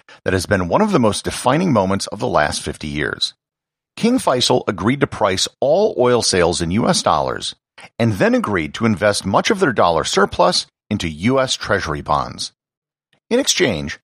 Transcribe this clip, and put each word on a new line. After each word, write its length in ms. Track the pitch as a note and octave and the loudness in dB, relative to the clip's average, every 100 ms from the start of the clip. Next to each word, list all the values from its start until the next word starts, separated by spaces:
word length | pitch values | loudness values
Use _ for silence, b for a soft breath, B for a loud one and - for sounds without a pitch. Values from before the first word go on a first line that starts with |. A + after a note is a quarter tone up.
| B B | B B
that 100 | - | -2
has 120 | F#2 - | -2 0
been 220 | G2 F2 | 0 2
one 140 | C3 | 2
of 100 | G#3+ | 2
the 80 | F3 | 4
most 260 | A2 - F2+ | 2 0 -4
defining 480 | - B2 D3 F#3 | -2 0 2 2
moments 320 | A#2 F#2+ G2 - | 2 2 -2 -4
of 120 | G#2 | -6
the 80 | B2 | 0
last 340 | E2 D2+ - | 2 0 -2
fifty 260 | - - D2+ | -8 -8 -8
years. 460 | D2 B1 - - - _ _ _ _ _ - | -4 -6 -4 -8 -8 _ _ _ _ _ -4
King 220 | A3+ B3+ | 0 0
Faisal 440 | - C3 - B2+ - | 0 0 2 2 0
agreed 340 | G2 G2+ C#3 | -2 -2 0
to 60 | C3+ | -2
price 400 | - G#2 F#2+ - - | 0 0 0 -4 -2
all 360 | C3 E3+ G#3+ - | 0 2 2 2
oil 240 | B2 A#2+ | 2 2
sales 400 | - F#2 E2+ E2 | 2 2 2 2
in 100 | E2+ | 0
U 160 | G2 G#2 | 0 0
S 140 | - | 0
dollars, 540 | G#2 D#2 C2 G#1+ - - _ - B - | 2 2 0 -4 -8 -12 _ -20 B -2
and 140 | A#2 | -2
then 220 | G2+ G#3 B3 | 2 2 2
agreed 380 | F#3+ F#2+ D2+ - | 0 -2 -4 -2
to 100 | A2+ | 0
invest 400 | G2+ G#2 G2+ F#2+ | 2 2 0 0
much 240 | A#2 - | -2 0
of 100 | F#3+ | 0
their 140 | F3 | 2
dollar 300 | G#2 F#2 D#2+ | 2 2 2
surplus 640 | C#2+ - G2 - - - - _ _ | 0 0 0 2 0 0 -4 _ _
into 200 | G#2 E2+ | -4 -4
U 300 | D2+ G#2+ C3+ | -2 0 0
S 160 | C3 - | 0 -4
Treasury 460 | - G2+ D#2+ D2 | -2 -2 -2 -6
bonds. 500 | C#2 C#2+ B1 - - - _ _ _ _ _ _ _ | -2 -2 -2 -8 -12 -14 _ _ _ _ _ _ _
In 120 | E3 | 0
exchange, 580 | - - D3+ D#2 C#2+ - | 0 0 0 -2 -6 -10